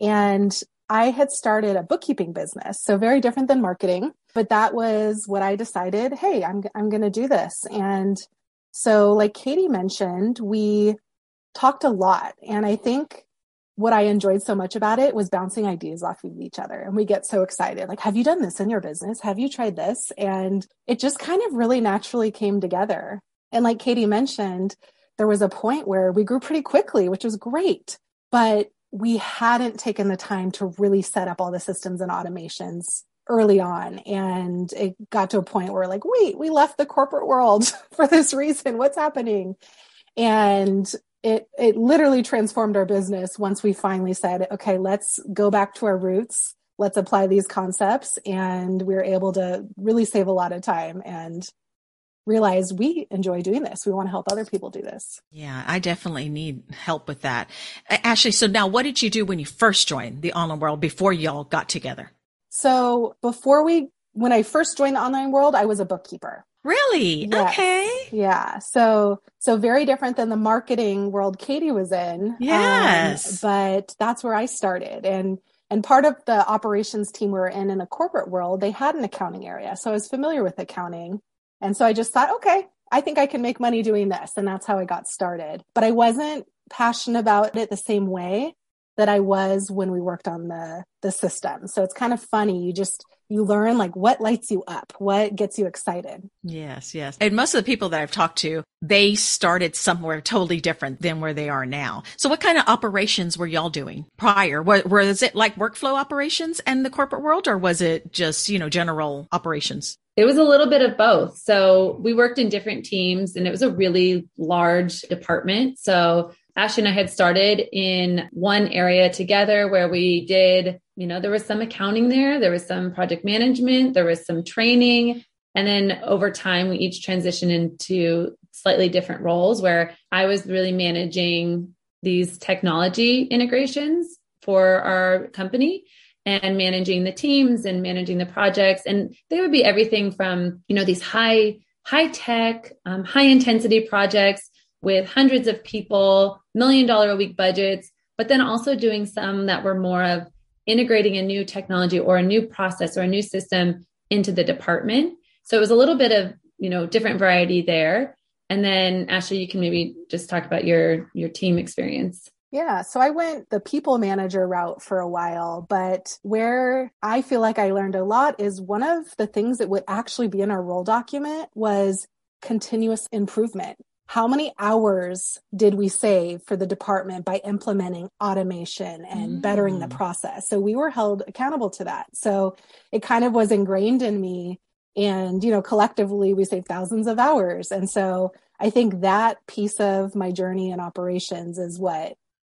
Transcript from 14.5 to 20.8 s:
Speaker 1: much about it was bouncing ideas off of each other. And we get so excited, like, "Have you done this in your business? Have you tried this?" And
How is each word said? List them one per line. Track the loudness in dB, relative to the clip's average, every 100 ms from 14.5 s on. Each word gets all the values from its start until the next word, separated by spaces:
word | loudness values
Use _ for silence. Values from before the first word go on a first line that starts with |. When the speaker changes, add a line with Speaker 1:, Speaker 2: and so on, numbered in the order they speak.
Speaker 1:
much | -4 -4 -2
about | 0 2
it | 2
was | 2 -2
bouncing | -2 -4 -4 -4
ideas | -4 -8 -8
off | -8 -8
of | -12 -14
each | -14 -12
other. | -12 -12
And | -6
we | -2 0
get | 0
so | 0 -2
excited, | -2 -2 -6 -6 -8
like, | -6
"Have | -2 0
you |
done | 2 2
this | 0 -4
in | -4
your | -4
business? | -4 -10 -10 -8
Have | -6 -4
you | -4
tried | -4 -6 -4
this?" | -4 -4 -6 -6
And | -4 -2 -2 -4 -6 _